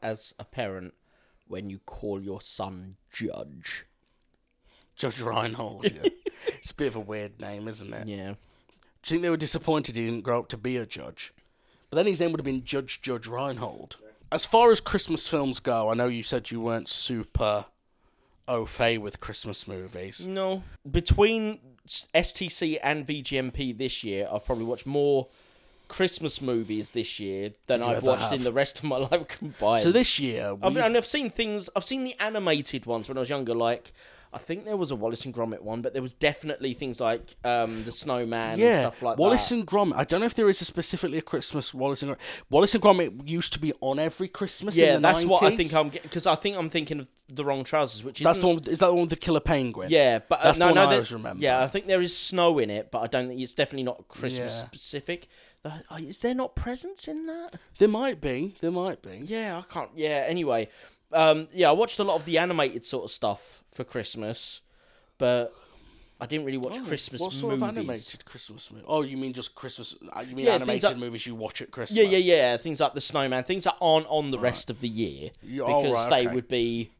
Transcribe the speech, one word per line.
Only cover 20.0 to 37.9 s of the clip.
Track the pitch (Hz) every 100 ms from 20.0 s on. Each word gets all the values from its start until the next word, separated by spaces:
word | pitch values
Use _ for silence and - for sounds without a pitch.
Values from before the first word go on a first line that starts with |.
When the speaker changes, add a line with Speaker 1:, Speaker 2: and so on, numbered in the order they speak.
| 95 - 180
Speaker 1:
No. | 190 190 190 - - 139
Between | 160 170 - 208 226 214 214 131 - -
s-, | - - 165
S | 175
T | - 180
C | - 160 156
and | 139 151 139
V | 147
G | 127 135
M | 127
P | - 131
this | 113 131 -
year, | 110 98 101
I've | 104
probably | - 120 113
watched | 127 135
more | 143 143 135 127 _ _ _ _ _ -
Christmas | - 160 - 160 -
movies | 131 120 107 107 107
this | 120 104 -
year | 98 95 104 - -
than | 120
Speaker 2:
You | 120
Speaker 1:
I've | 117
Speaker 2:
ever | 127
Speaker 1:
watched | 123
Speaker 2:
have. | 113
Speaker 1:
in | 135
the | 123
rest | 120 139 -
of | 151
my | 131
<laughs> | 127
life | 170 156
combined. | - 151 - 104 117
Speaker 2:
So | 170
this | 220 247 -
year, | 135 110 104 101
Speaker 1:
I've, | -
Speaker 2:
we've | -
Speaker 1:
and | 226 233
I've | 233
seen | 302 247
things, | - 220 208 180 196
I've | -
seen | 262 254
the | -
animated | 208 220 185 151 139 135 117
ones | 117 110
when | 131
I |
was | 123
younger, | 143 120
like | 117 117 117 - - - - - -
I |
think | - 180 214
there | 208
was | 160
a | 123
Wallace | 113 117
and | 135
Gromit | 120 113 -
one, | 107 117
but | 123
there | 131
was | 127
definitely | - 151 - 156 147 135
things | 123 135 117
like, | 117 113 - - 123
um, | 120 113 113
the | 113